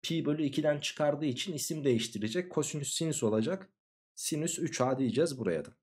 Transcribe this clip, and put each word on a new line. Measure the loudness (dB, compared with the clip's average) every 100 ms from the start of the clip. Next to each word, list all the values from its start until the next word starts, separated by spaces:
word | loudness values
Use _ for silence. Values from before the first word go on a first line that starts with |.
Pi | -2 0
bölü | 0 0
ikiden | 0 2 2 2
çıkardığı | -2 0 2 2
için | 0 -2 -4
isim | -4 -4 0
değiştirecek. | 4 4 2 -4 -2 -2 -2
Kosinüs | -2 -2 -2 -4
sinüs | -2 -2 0
olacak. | 2 2 2 -2 -8 _ _ _ _
Sinüs | -8 -4 -2 -2 -2
üç | -4 0
A | 2 2
diyeceğiz | 2 2 2 2
buraya | 0 -2
da. | -4 -14